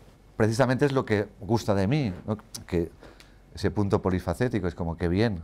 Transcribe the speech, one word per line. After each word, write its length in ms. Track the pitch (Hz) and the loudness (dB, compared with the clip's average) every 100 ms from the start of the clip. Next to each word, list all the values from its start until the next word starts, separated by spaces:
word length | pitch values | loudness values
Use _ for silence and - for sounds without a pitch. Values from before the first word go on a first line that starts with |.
| - - - - | -20 -20 -20 0
precisamente 480 | 110 113 123 127 143 | 0 4 2 4 2
es 80 | |
lo 120 | 135 - | 2 2
que 220 | 104 101 - | 0 0 -8
gusta 340 | 90 113 - 98 | -2 0 2 2
de 120 | 95 | 2
mí, 260 | 151 123 90 - | 2 -2 -6 -6
¿no? 120 | 107 - - - | -8 -8 -18 -4
Que 240 | 85 85 - - - - - - | -2 -2 -8 -20 -20 -20 -20 -20
ese 160 | - 101 | -4 -2
punto 300 | 95 101 101 | 0 2 2
polifacético, 680 | 95 90 87 85 123 113 87 | 2 0 -2 -2 -2 0 -4
es 80 | - | -4
como, 220 | 85 78 | -6 -2
"Qué 100 | 85 | 0
bien". 340 | 90 113 90 | 2 0 -2